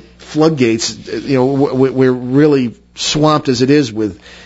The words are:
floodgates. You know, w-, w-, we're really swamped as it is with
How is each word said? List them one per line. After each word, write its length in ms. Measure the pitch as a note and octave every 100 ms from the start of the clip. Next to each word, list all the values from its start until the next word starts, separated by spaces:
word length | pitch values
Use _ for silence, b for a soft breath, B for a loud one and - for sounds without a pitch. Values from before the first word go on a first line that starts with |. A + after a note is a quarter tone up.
| - -
floodgates. 880 | - D3+ D3+ D3 A#2 A2+ - A2 -
You 300 | A#2 A#2 C3
know, 140 | C3
w-, 200 | C3+ C#3
w-, 220 | C3 C3+
we're 180 | C3 B2+
really 640 | B2+ B2 C3+ D3+ C#3 A#2+ - _
swamped 540 | - - D3+ D3+ D3+ C#3+
as 140 | A#2+
it 80 | B2+
is 220 | D3 A#2+
with 300 | G#2+ G#2 F2 B B